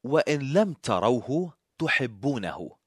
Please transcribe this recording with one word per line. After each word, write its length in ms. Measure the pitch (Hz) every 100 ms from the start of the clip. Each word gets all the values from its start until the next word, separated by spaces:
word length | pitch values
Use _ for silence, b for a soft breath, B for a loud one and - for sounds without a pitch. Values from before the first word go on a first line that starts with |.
وإن 500 | 127 151 - 147 135
لم 200 | 165 214
تروه 800 | 151 - 95 104 123 113 151 180 - _ -
تحبونه. 960 | - - 127 101 135 131 87 82 80 -